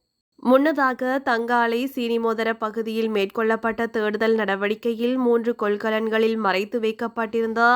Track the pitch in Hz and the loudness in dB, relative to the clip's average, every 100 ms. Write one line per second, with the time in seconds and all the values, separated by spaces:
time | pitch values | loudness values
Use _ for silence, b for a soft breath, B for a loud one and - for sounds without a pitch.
0 | _ _ _ _ - 262 294 294 262 247 | _ _ _ _ 4 4 4 2 0 0
1 | 254 269 269 226 233 240 233 233 262 269 | -2 -2 0 -2 0 0 2 0 -4 -4
2 | 233 233 226 220 220 226 220 214 220 220 | -2 0 0 0 -2 -2 -4 -6 -4 -2
3 | 220 214 196 - 220 220 226 220 226 226 | -2 0 -2 -2 -2 0 -2 -2 -4 -2
4 | 214 214 226 226 202 196 202 214 233 220 | -2 0 0 0 0 -2 -2 -2 -4 -2
5 | 240 262 240 233 226 233 208 202 220 220 | -2 0 2 2 0 -2 -2 -2 0 -2
6 | 220 220 220 220 202 185 208 240 220 220 | 0 2 2 0 0 0 -2 -2 -2 -4
7 | 233 233 226 226 226 226 233 | -6 -6 -4 -2 -2 2 4